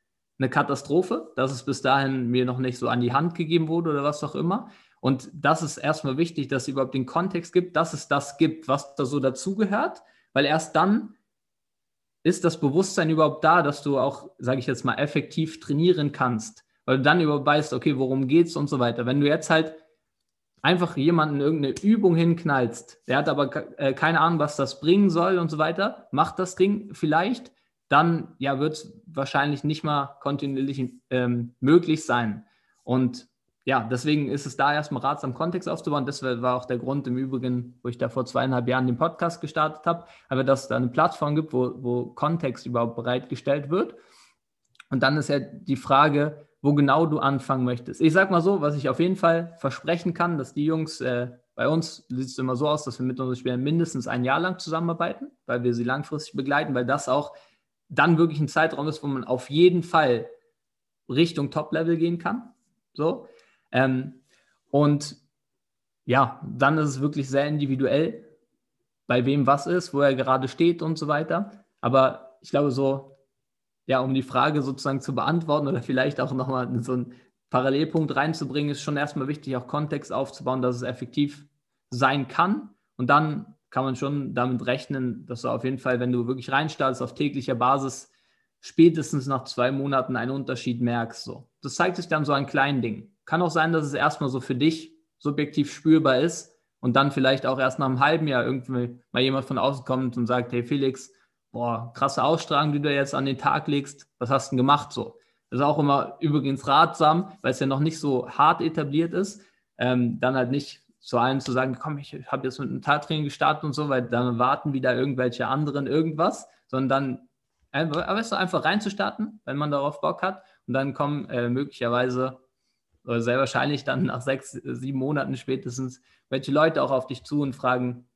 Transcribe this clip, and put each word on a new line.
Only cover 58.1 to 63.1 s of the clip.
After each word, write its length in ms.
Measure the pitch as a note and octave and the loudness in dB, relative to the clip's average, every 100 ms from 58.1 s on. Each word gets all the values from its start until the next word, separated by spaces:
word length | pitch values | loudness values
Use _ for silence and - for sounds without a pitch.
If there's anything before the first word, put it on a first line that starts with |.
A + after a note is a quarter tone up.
| D#3+ | 6
wirklich 220 | E3+ D3+ | 4 2
ein 80 | C#3+ | 0
Zeitraum 400 | D#3+ D#3 D3 D3+ | 2 2 0 -4
ist, 140 | D3+ | -4
wo 40 | D3 | -4
man 180 | C3+ | -4
auf 260 | - B2+ - | -2 -2 0
jeden 320 | D3 F3+ F3 | 6 6 6
Fall 440 | - E3 C#3+ A#2+ - - _ _ _ _ _ _ - | 2 2 4 2 -2 -14 _ _ _ _ _ _ -4
Richtung 420 | B2 E3 D#3+ C#3+ | 2 2 2 -4
Top-Level 480 | D#3 D3+ D#3+ E3 E3 | -4 -4 -2 0 0
gehen 200 | E3+ E3+ | 0 0
kann. 360 | - A#3+ - _ _ _ _ | -4 -4 -8 _ _ _ _
So. 320 | - D#3 | -2 -2